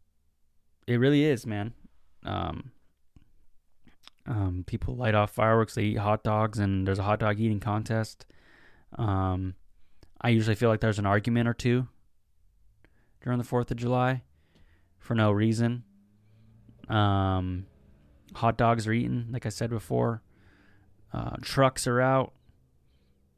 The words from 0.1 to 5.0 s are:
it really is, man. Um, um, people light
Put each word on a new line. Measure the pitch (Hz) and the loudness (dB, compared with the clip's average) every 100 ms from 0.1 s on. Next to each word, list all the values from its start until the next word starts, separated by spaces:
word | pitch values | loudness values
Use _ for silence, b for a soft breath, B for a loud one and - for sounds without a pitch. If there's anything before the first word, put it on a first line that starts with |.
| _ _ _ _ _ _ _ - | _ _ _ _ _ _ _ -2
it | 120 | 2
really | 135 147 | 4 4
is, | 151 120 | 4 0
man. | 120 104 110 - - - - - | -4 -6 -6 -10 -20 -20 -20 -16
Um, | 90 95 90 - 131 - _ _ _ - - - - - _ - - - - _ - | -8 -6 -6 -8 -12 -20 _ _ _ -20 -20 -20 -20 -20 _ -20 -20 -20 -20 _ -6
um, | 110 95 90 - | -2 -2 -4 -6
people | 113 - | -6 -4
light | 123 | -2